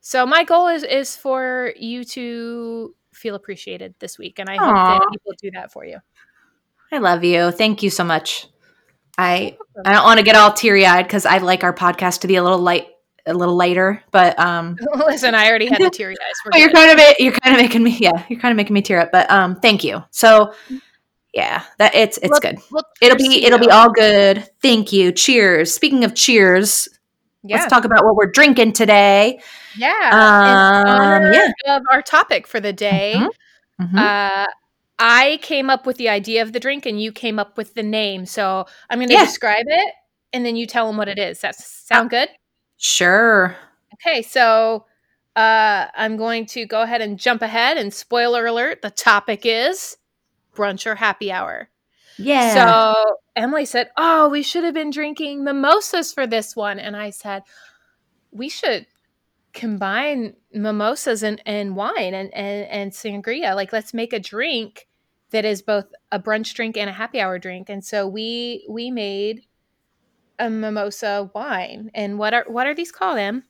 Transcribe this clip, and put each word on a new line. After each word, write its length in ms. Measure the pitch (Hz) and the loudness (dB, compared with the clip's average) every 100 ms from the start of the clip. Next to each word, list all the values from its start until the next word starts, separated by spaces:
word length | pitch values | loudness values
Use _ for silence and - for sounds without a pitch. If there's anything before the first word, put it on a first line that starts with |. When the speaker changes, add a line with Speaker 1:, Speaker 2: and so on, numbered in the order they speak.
Speaker 1:
so 240 | - 262 254 | -6 -4 0
my 180 | 320 | 0
goal 240 | 339 349 349 | 2 2 2
is, 160 | 330 | -2
is 320 | 294 269 269 - | -4 -6 -6 -10
for 580 | 277 262 254 254 247 - | -6 -6 -6 -6 -8 -10
you 260 | 226 240 240 | -12 -12 -14
to 920 | - 240 233 233 233 233 233 220 _ _ | -14 -12 -12 -12 -12 -12 -12 -16 _ _
feel 220 | _ 226 202 | _ -12 -12
appreciated 600 | 202 190 - 180 190 _ | -16 -18 -16 -16 -18 _
this 180 | 190 - | -20 -18
week. 220 | 180 - | -18 -16
And 100 | 190 | -10
I 60 | 196 | -4
hope 180 | 349 | 0
that 280 | 202 185 185 | 2 2 2
Speaker 2:
Aw. 80 | 196 | 0
Speaker 1:
people 220 | 208 202 - | -4 -16 -14
do 100 | 196 185 | -14 -14
that 160 | 185 | -18
for 120 | - 170 | -18 -20
you. 140 | 175 _ _ _ _ _ _ _ _ _ | -20 _ _ _ _ _ _ _ _ _
Speaker 2:
I 80 | 302 | -2
love 240 | 196 170 | 0 2
you. 280 | 175 170 175 | 2 2 0
Thank 320 | 175 220 208 | 0 -2 0
you 60 | 202 | -4
so 140 | 196 | -2
much. 440 | 175 160 - - - _ _ _ _ _ _ - | -2 -2 -4 -12 -14 _ _ _ _ _ _ -4
I, 200 | 180 180 | -2 -2
Speaker 1:
You're 120 | - - - - | -4 -12 -20 -8
welcome. 60 | 190 | 0
Speaker 2:
I 80 | |
don't 120 | 208 220 | 4 6
wanna 180 | 226 | 6
get 120 | 208 220 | 6 8
all 160 | 208 | 8
teary-eyed 540 | 208 233 202 185 180 185 | 6 2 4 6 4 2
'cause 160 | 208 - | -2 0
I 140 | 185 | 0
like 240 | 180 185 180 | 2 0 0
our 80 | |
podcast 480 | 180 180 175 185 175 | 0 -2 0 -4 -4
to 60 | 185 | 0
be 100 | 190 | 0
a 60 | |
little 140 | 175 185 | 2 2
light, 280 | 175 175 - _ _ _ 160 | 0 -2 -4 _ _ _ -6
a 80 | |
little 220 | 175 175 175 | -2 0 0
lighter, 440 | 175 180 185 208 _ | 0 2 0 -2 _
but, 280 | 196 175 - | 4 4 2
um, 380 | 170 170 170 175 | -2 -2 -8 -8
Speaker 1:
<laughs> 160 | 254 285 | -6 0
Listen, 400 | 311 285 247 226 | 0 0 0 2
I 140 | 214 | 4
already 180 | 226 233 | 2 0
had 140 | 214 | -2
the 80 | 254 | -4
Speaker 2:
<laughs> 40 | |
Speaker 1:
teary 220 | - 196 190 | -8 -12 -12
eyes. 200 | - - 214 | -12 -12 0
We're 60 | |
Speaker 2:
But 80 | 330 | 4
you're 80 | 311 | 6
Speaker 1:
good. 80 | 320 | 8
Speaker 2:
kinda 180 | 320 311 | 8 10
ma-, 180 | 294 285 | 8 8
you're 140 | 254 | 2
kinda 240 | - 254 262 | 2 2 4
making 220 | 247 233 | 4 4
me, 140 | 233 233 | 2 2
yeah, 240 | 196 170 - | 0 0 -6
you're 100 | 240 | -4
kinda 160 | - 220 | -2 0
making 180 | 208 | 0
me 80 | 202 | 0
tear 200 | 202 180 | 0 0
up. 100 | 170 | 2
But, 180 | 180 - | 2 4
um, 280 | 196 185 185 | 2 2 0
thank 240 | 233 202 | 2 2
you. 180 | 135 104 - | -2 -8 -12
So, 420 | - 226 220 208 - - 262 _ _ _ _ _ | 2 6 6 6 -4 -16 -16 _ _ _ _ _
yeah, 300 | - - - - _ | -6 -6 -6 -10 _
that 160 | 214 | 2
it's, 240 | - 220 - | 2 0 -2
it's 100 | - | 0
Speaker 1:
We'll, 100 | 294 | 0
Speaker 2:
good. 180 | - - _ | 0 -8 _
Speaker 1:
we'll 120 | 302 311 _ | -10 -10 _
Speaker 2:
It'll 160 | 240 262 | 4 4
Speaker 1:
cheers 120 | 262 | 2
Speaker 2:
be, 120 | 262 | 2
Speaker 1:
to 40 | 233 | 4
Speaker 2:
it'll 120 | 240 | 4
be 60 | 233 | 6
Speaker 1:
you. 60 | |
Speaker 2:
all 200 | 202 233 | 8 8
good. 580 | 220 214 208 196 202 - _ | 6 4 6 4 2 -4 _
Thank 320 | - 226 208 | 0 0 2
you. 180 | 196 180 | 2 2
Cheers. 640 | 180 - 247 196 165 170 | 2 2 4 4 2 0
Speaking 300 | - 302 269 233 | -2 0 2 0
of 100 | 233 | 0
cheers, 720 | - 233 190 180 202 - - _ _ _ _ _ | 2 6 6 4 2 -4 -6 _ _ _ _ _
Speaker 1:
Yeah. 140 | 202 220 | -6 -2
Speaker 2:
let's 120 | 330 | 2
talk 140 | 247 233 | 2 4
about 180 | 214 214 | 4 4
what 100 | 214 | 4
we're 160 | 196 | 2
drinking 400 | - 294 247 226 | 4 4 4 2
today. 640 | - 214 208 202 196 220 254 - - - 208 | 2 4 6 6 6 2 -2 -16 -20 -20 -4
Speaker 1:
Yeah. 320 | 254 427 320 | -2 0 2
Speaker 2:
Um, 760 | 220 214 208 202 196 196 202 202 | 6 6 6 6 6 6 4 4
Speaker 1:
In 60 | |
honor 400 | 202 202 196 202 240 403 214 277 | 4 4 4 4 4 2 -2 -2
Speaker 2:
yeah. 100 | 277 | -2
Speaker 1:
of 60 | 254 | 2
our 100 | 269 | 0
topic 460 | - 311 440 202 - | 2 0 2 -2 -4
for 120 | 226 | -8
the 140 | 202 | -6
day, 400 | 196 202 196 202 214 | -4 -2 -2 -2 -2
Speaker 2:
Mm-hmm. 680 | 285 466 _ _ _ - | -4 -6 _ _ _ -10
Mm-hmm. 140 | 175 190 | -4 0
Speaker 1:
uh, 480 | 208 202 202 196 196 - _ _ _ - | 0 0 -2 -2 -6 -8 _ _ _ -2
I 380 | 226 240 277 302 | 2 4 4 -2
came 280 | - 294 269 | -6 -4 -2
up 160 | 254 254 | -2 -2
with 100 | 254 | -4
the 140 | 226 | -4
idea 320 | 208 208 226 | -4 -4 -4
of 100 | 220 | -4
the 80 | 240 | -6
drink 260 | 247 285 269 | -6 -6 -8
and 160 | 208 | -8
you 120 | 220 | -8
came 260 | 214 233 214 | -8 -8 -6
up 160 | 202 - | -8 -10
with 160 | 220 | -12
the 100 | - | -8
name. 420 | 214 220 208 190 180 | -6 -4 -4 -8 -12
So 400 | - 196 190 180 _ _ | -6 -4 -4 -8 _ _
I'm 100 | 240 | -6
gonna 140 | 254 | 2
Speaker 2:
Yeah. 100 | 277 | 4
Speaker 1:
describe 400 | 330 - 226 208 247 | 4 0 -2 -2 0
it 260 | 320 392 - _ _ _ | -2 -2 -8 _ _ _
and 120 | 254 240 | -8 -6
then 120 | 226 | -6
you 80 | 226 | -6
tell 220 | 240 226 | -4 -4
'em 80 | 214 | -4
what 100 | 202 | -6
it 100 | 202 | -6
is. 220 | 185 175 | -8 -8
That 160 | 196 - | -12 -12
s-, 280 | - - - | -20 -20 -2
sound 220 | 240 233 | -2 0
Speaker 2:
Uh, 120 | 240 302 | -4 -4
Speaker 1:
good? 40 | _ _ _ _ _ | _ _ _ _ _
Speaker 2:
sure. 800 | - - 175 196 233 208 180 175 _ _ _ | -6 0 2 4 4 2 0 -6 _ _ _
Speaker 1:
Okay. 280 | _ 349 285 | _ -4 -4
So, 600 | 226 262 233 220 226 220 _ _ _ _ _ 226 | -4 0 2 4 2 -4 _ _ _ _ _ 0
uh, 480 | 220 220 214 202 156 - | 2 2 2 -2 -6 -6
I'm 220 | 220 220 | -8 -6
going 280 | 226 233 220 | -6 -8 -10
to 180 | 254 220 | -14 -8
go 160 | 220 | -6
ahead 180 | 226 233 | -4 -6
and 160 | 214 202 | -8 -6
jump 240 | 254 233 | -4 -4
ahead 360 | 220 226 247 320 | -4 -2 -2 -2
and 160 | 202 | -8
spoiler 520 | - - 240 240 240 233 | -12 -6 -4 -2 -2 -4
alert. 360 | 233 262 - | -4 -6 -8
The 80 | 208 | -12
topic 520 | - - 208 - 208 233 | -2 0 0 0 -6 -4
is 500 | 226 269 381 - - _ _ _ _ _ | -2 -4 -6 -12 -20 _ _ _ _ _
brunch 320 | - 202 190 226 | -8 -8 -6 -10
or 100 | 214 | -4
happy 360 | 220 190 202 | -4 -4 -8
hour. 380 | 185 - - - _ _ _ _ - | -8 -10 -12 -18 _ _ _ _ -12
Speaker 2:
Yeah. 360 | 202 285 233 | -2 0 2
Speaker 1:
So 680 | 254 233 226 220 220 214 - _ - | 4 4 4 2 0 -2 -4 _ -8
Emily 260 | 233 302 285 | -6 -4 -6
said, 260 | - - - | -6 -6 -4
"Oh, 320 | 330 320 302 | 0 2 2
we 160 | 294 | 0
should 220 | 277 349 339 | -6 -6 -6
have 80 | |
been 160 | 311 302 | -6 -8
drinking 560 | 277 302 294 302 285 277 | -8 -10 -10 -12 -10 -8
mimosas 640 | 277 277 392 - 349 311 | -4 0 0 0 -8 -8
for 140 | - 254 | -8 -6
this 300 | 226 208 - | -6 -8 -10
one." 200 | 208 202 | -10 -10
And 180 | 208 208 | -12 -12
I 140 | 208 | -14
said, 320 | 196 208 196 196 _ _ _ _ _ _ _ _ | -14 -14 -14 _ _ _ _ _ _ _ _ _
"We 180 | 208 277 | -16 -14
should 360 | - - 214 _ _ _ _ _ _ _ | -8 -6 -6 _ _ _ _ _ _ _
combine 840 | - 233 202 196 208 294 277 220 _ _ | -14 -10 -8 -6 -6 -6 -8 -10 _ _
mimosas 720 | 214 214 214 214 294 - 226 | -10 -8 -4 -6 -6 -6 -6
and, 180 | 214 208 - | -6 -10 -10
and 300 | 208 202 190 | -10 -8 -8
wine 380 | 214 403 185 | -8 -8 -8
and, 200 | 190 190 | -10 -12
and, 340 | - 202 202 202 | -12 -10 -10 -10
and 240 | 208 196 | -12 -12
sangria. 640 | 196 220 202 202 262 254 196 | -14 -14 -12 -10 -8 -6 -6
Like, 160 | 196 | -8
let's 200 | 226 208 | -10 -10
make 180 | 233 233 | -12 -8
a 60 | 226 | -10
drink 680 | 185 208 302 254 214 _ _ _ _ _ _ | -12 -10 -8 -8 -10 _ _ _ _ _ _
that 120 | 220 214 | -6 -6
is 160 | 196 | -6
both 240 | 208 208 196 _ _ | -6 -6 -6 _ _
a 80 | 202 | -12
brunch 340 | 202 214 226 | -6 -8 -8
drink 240 | - 226 220 | -10 -10 -8
and 120 | 202 | -10
a 40 | |
happy 260 | 190 226 254 | -10 -10 -8
hour 180 | 190 180 | -8 -8
drink." 300 | 185 180 190 | -14 -18 -16
And 140 | 202 | -16
so 240 | 196 214 196 | -10 -8 -8
we, 580 | 202 226 233 240 240 - | -10 -10 -10 -12 -14 -14
we 200 | 220 240 | -14 -12
made 540 | 247 202 196 208 226 _ _ _ _ _ _ _ _ _ _ | -10 -10 -8 -10 -10 _ _ _ _ _ _ _ _ _ _
a 100 | 233 | -8
mimosa 800 | 220 214 214 202 - 214 202 196 | -6 -8 -8 -10 -8 -8 -8 -8
wine. 560 | 208 277 196 180 208 220 | -12 -10 -10 -10 -16 -16
And 240 | - 202 208 | -12 -10 -6
what 140 | 214 | -4
are, 120 | 240 - | -4 -6
what 200 | 233 269 | -6 -6
are 60 | 302 | -6
these 160 | 339 | -12
called, 260 | - 370 269 | -8 -6 -4
Em? 260 | 202 240 | -6 -10